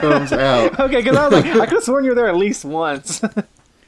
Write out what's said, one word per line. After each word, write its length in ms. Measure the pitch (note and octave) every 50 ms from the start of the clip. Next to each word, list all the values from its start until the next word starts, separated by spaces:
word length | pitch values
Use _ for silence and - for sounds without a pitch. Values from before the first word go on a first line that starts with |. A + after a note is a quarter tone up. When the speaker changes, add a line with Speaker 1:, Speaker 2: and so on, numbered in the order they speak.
Speaker 1:
comes 320 | - D3+ D3 C#4+ C#4+ C4
Speaker 2:
<laughs> 0 |
Speaker 1:
out. 460 | D4 - C4+ C4+ B3+ B3 - - - -
Speaker 2:
Okay, 240 | C#4 C4 C4 B3+
'cause 140 | A3 B3 C4
I 120 | C#4 D4 C#4+
was 160 | A3 D#3+ C3+
like, 20 |
Speaker 1:
<laughs> 140 | D4+ - A3+
Speaker 2:
I 60 | G3+
coulda 160 | - E4+ - -
sworn 200 | A#3+ B3+ C#4 C4+
you 60 | C4
were 40 | B3
there 140 | A#3+ A#3+ G#3+
at 80 | F3
least 280 | F3 G3 G#3 - - -
once. 560 | C#3 D3+ D#3+ E3 D#3 C#3+ C#3 D3 - E3 -
<laughs> 60 | - G#3 - G#3+ - - _ _ _ _ _ _ _